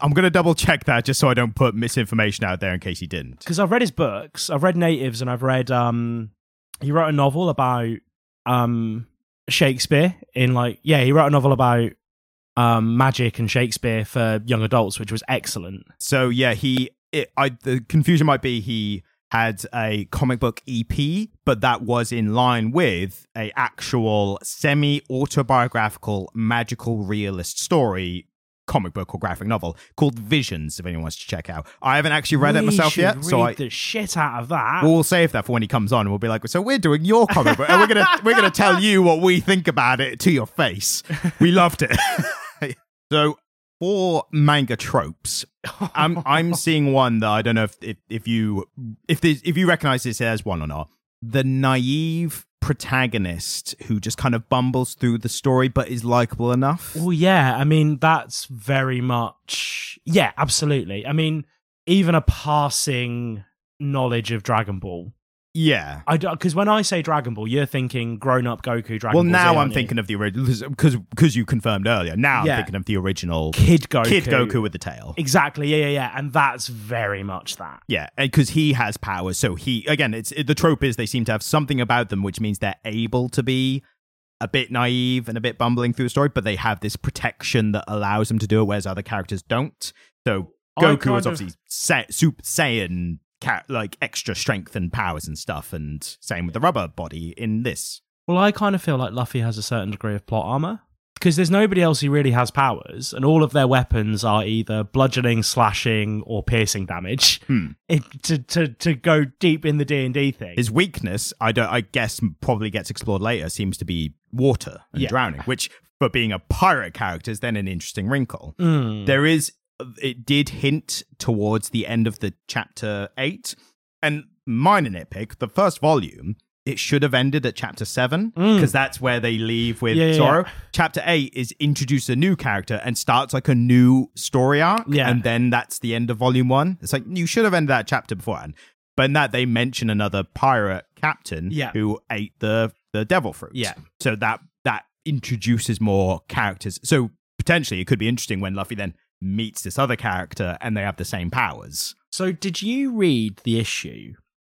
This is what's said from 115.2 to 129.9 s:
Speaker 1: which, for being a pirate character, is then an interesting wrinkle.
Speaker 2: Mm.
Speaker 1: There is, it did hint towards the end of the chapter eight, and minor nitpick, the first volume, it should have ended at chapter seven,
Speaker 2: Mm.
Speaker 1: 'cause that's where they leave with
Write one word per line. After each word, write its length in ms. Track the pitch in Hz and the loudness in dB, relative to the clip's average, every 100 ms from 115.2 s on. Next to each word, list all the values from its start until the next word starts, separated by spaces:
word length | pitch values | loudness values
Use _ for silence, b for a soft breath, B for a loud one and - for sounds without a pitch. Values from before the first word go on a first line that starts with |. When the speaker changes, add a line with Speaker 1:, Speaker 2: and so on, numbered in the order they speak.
| 117 69 | -2 -4
Speaker 1:
which, 300 | - 127 - b _ _ | -6 -4 -6 b _ _
for 120 | 131 | 0
being 220 | 127 113 | 2 0
a 60 | 92 | -2
pirate 560 | - - 190 143 90 | -4 2 2 2 -2
character, 380 | - 101 85 - | -6 -6 -4 -8
is 80 | 110 | -6
then 160 | 120 107 | -4 -4
an 120 | 95 | -4
interesting 400 | 87 - - 98 | -6 -8 -6 -2
wrinkle. 460 | 139 123 - 76 - | -2 -2 -8 -14 -2
Speaker 2:
Mm. 480 | 170 151 117 107 101 | 2 2 0 -2 0
Speaker 1:
There 180 | 139 151 | 2 4
is, 280 | 165 147 - _ - 127 110 | 2 0 -10 _ -16 -16 -8
it 260 | 135 123 117 | -8 -8 0
did 220 | 143 143 | 2 2
hint 520 | - 143 156 - - - _ | -2 -2 -2 -4 -10 -10 _
towards 520 | - 110 104 110 - | -2 0 0 -2 -2
the 180 | 113 101 | -6 -2
end 180 | 117 110 | 0 0
of 140 | 104 | -2
the 160 | 101 - - | -8 -8 -8
chapter 640 | 123 - - 110 104 101 - | -8 -8 -10 -8 -6 -8 -6
eight, 380 | 139 190 - - b _ _ _ | -6 -6 -14 -14 b _ _ _
and 240 | 156 147 - _ - | -4 -4 -10 _ -4
minor 460 | 117 165 202 127 | 0 4 2 0
nitpick, 480 | 90 - 98 110 - | -6 -10 -12 -12 -8
the 80 | 110 | -4
first 320 | - 196 - | 0 0 2
volume, 560 | 151 147 82 - 76 107 _ _ - | 2 2 0 -10 -10 -10 _ _ -8
it 100 | 135 | -6
should 240 | - 147 | 0 2
have 140 | 143 127 | 2 2
ended 320 | 135 147 131 | 2 0 -2
at 80 | - | -6
chapter 280 | 107 - | -12 -8
seven, 480 | 110 - 123 160 220 170 | -6 -2 -2 -2 -4 0
Speaker 2:
Mm. 220 | 202 208 | 4 4
Speaker 1:
'cause 120 | 156 | 4
that's 300 | 139 135 - | 2 -2 -2
where 180 | 127 120 | -2 0
they 200 | 117 113 | 0 -2
leave 420 | 113 117 117 110 | -2 -2 -2 -2
with 160 | 117 | 0